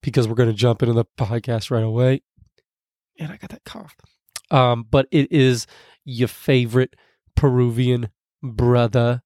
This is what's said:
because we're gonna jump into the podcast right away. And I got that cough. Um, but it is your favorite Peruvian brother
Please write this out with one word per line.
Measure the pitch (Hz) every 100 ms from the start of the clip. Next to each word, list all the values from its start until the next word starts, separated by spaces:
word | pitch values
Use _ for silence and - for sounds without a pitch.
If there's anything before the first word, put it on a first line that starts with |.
because | - 131 113
we're |
gonna | 113 117
jump | 104 120 113
into | 120
the | 117 113 -
podcast | 107 117 117 113 -
right | 120
away. | 110 113 127 135 _ _ _ _ _ _ _ _ _ _
And | 151
I | -
got | 190
that | -
cough. | - 214 196 _ _ _ _ - _
Um, | 143 127 120 110
but | 135 131
it | 160 139
is | 160 131 123 - - - _
your | - 120 120
favorite | - - 131 120 120 127 _ _ _ _ -
Peruvian | 143 127 123 117 123 123 110 _ _ _
brother | 135 110 120 123 117 123 117 123